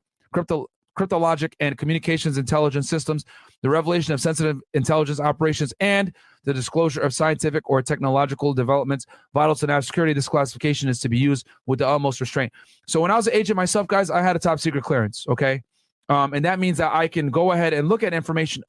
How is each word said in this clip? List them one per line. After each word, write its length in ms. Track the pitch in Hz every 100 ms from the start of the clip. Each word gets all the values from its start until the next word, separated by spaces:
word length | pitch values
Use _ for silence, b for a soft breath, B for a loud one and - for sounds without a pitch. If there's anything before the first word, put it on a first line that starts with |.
| - _ _
crypto-, 380 | 180 165 156 - _ _ -
cryptologic 540 | 190 175 165 156 156 -
and 160 | 147 131
communications 600 | 151 160 165 160 160 139
intelligence 500 | 123 151 151 139 139
systems, 360 | 160 - 151 - B B B
the 60 | 131
revelation 460 | 156 160 175 156
of 60 | 139
sensitive 380 | 165 156 156 139 -
intelligence 480 | 147 127 156 147 147
operations, 540 | 147 147 160 151 143 -
and 340 | 196 196 190 b b b
the 100 | 139
disclosure 480 | 131 120 165 165 135
of 100 | 139
scientific 560 | - 160 156 156 151 -
or 140 | 135
technological 720 | 123 147 135 135 139 139 143
developments 500 | 131 123 139 131 139 - B B
vital 200 | 147 151
to 120 | 151 143
national 160 | 143
security. 320 | 127 - 160
This 140 | 143 -
classification 600 | 151 135 - 151 143 139
is 100 | 123
to 100 | 127
be 80 | 120
used 280 | 139 139 b b -
with 140 | 131
the 60 | 135
utmost 320 | 147 143 123
restraint. 280 | 123 143 131 b b b -
So 140 | 160
when 80 | 175
I 60 | 226
was 100 | 208
an 80 |
agent 220 | 214 196 190
myself, 300 | 180 208 190
guys, 220 | 196 175
I 140 | 175
had 140 | 185 175
a 20 |
top 200 | 175 160
secret 240 | 165 139
clearance, 440 | - 135 107 - -
okay? 340 | 123 135 135 - _ _ _ -
Um, 240 | 143 139
and 100 | 143 165
that 120 | 185
means 200 | 185 151
that 160 | 156
I 140 | 156 165
can 200 | 170 143
go 240 | 165 180
ahead 220 | 175 165
and 160 | 147 151
look 120 | 214
at 120 | 202
information 480 | 165 160 160 160 -